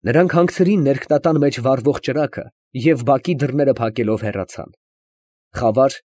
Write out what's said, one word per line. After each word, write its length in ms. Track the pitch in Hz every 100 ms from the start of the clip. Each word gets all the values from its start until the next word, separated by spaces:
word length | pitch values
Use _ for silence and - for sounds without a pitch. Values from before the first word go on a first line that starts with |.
Նրանք 300 | 98 147 180
հանգցրին 480 | 170 175 - 185 202
ներքնատան 560 | 139 135 - 147 170 156
մեջ 200 | 143 -
վառվող 420 | 127 131 131 135
ճրագը 440 | - 135 143 - - _ _ 127
և 280 | 147 143
բակի 300 | 120 135 - 147
դռները 380 | 139 139 135
փակելով 500 | 117 113 113 107 107 107
հեռացան։ 480 | 98 92 - - _ _ _ _ _ _ _ _
Խավար, 440 | - 117 110 135 - _